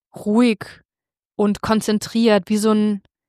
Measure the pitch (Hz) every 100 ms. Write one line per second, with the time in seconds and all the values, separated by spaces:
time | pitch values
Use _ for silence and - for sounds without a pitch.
0 | _ - 208 214 247 214 - - _ _
1 | _ _ _ - 208 202 - 220 - 214
2 | - 226 233 208 - 214 214 214 214 202
3 | _ _